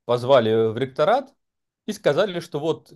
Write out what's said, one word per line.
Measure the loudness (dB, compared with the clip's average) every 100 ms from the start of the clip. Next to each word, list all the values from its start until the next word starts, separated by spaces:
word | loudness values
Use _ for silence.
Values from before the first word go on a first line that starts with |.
позвали | -4 -2 4 4 4 2 0
в | -2
ректорат | -6 -2 0 0 -4 _ _ _ _ _ -12
и |
сказали, | -4 0 0 -2 -4
что | -8 -6
вот | -4 -6 -10